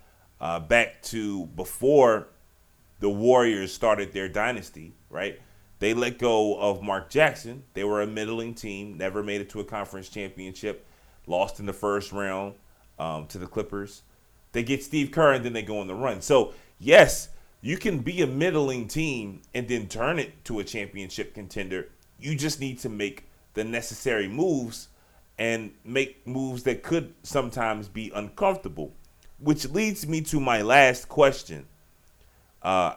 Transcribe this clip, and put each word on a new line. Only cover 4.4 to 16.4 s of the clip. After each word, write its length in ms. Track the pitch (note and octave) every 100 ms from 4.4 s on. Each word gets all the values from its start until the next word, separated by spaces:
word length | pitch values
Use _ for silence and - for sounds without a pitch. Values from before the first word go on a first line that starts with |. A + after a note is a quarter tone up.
| A2+ A#2 F2+ D#2+ E2 - _
right? 300 | D2+ G2 - - - - -
They 160 | G2+
let 240 | A#2 A#2+ A#2+
go 420 | B2 A2 G#2+ F#2
of 220 | G#2 F#2+
Mark 280 | G#2 F#2+ F2
Jackson. 540 | C3+ D#3 - A#2 B2+ C3
They 80 | -
were 200 | G2+ G#2
a 40 | G#2
middling 480 | A2 G#2+ A2+ A#2
team, 420 | A2+ A2 G2 G#2 E2+
never 260 | F#2+ G2
made 180 | G#2 G2+
it 100 | G2
to 100 | G#2+
a 40 |
conference 440 | G2+ G#2+ G2 F#2+ F#2
championship, 800 | G#2+ F#2+ F2+ F#2 F#2 G#2+ F#2+ - _ _ _ -
lost 320 | F2 F#2+ -
in 80 | G2+
the 60 |
first 400 | F#2 G#2 G2+ G2
round, 420 | G2 G2 F#2+ G2+ G2+ _ _ _ -
um, 260 | D#2+ D#2 D2+
to 100 | G2
the 100 | F2+
Clippers. 540 | A2 G#2 G2+ G2+ - _ _ _ _ _
They 100 | A#2+
get 220 | A#2 C3+
Steve 260 | - D#3 C#3
Kerr, 220 | D#3+ D#3
and 120 | C3
then 100 | A#2+
they 80 | A2+
go 180 | G2+ G#2
on 80 | F#2+
the 60 |
run. 260 | F#2+ C3 G2
So, 340 | - C#3